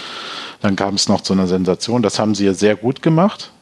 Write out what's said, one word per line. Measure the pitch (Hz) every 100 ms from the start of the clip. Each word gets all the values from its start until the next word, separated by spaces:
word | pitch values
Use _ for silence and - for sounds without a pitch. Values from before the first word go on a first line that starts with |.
| - - - - - -
dann | 104 95
kam | 98 98
es | -
noch | -
zu | -
einer | 98 90
Sensation. | 92 92 87 - 120
Das | 104 -
haben | 107 98
sie | 98
ja |
sehr | 92 104 101
gut | 117 -
gemacht | 165 160 202 - - -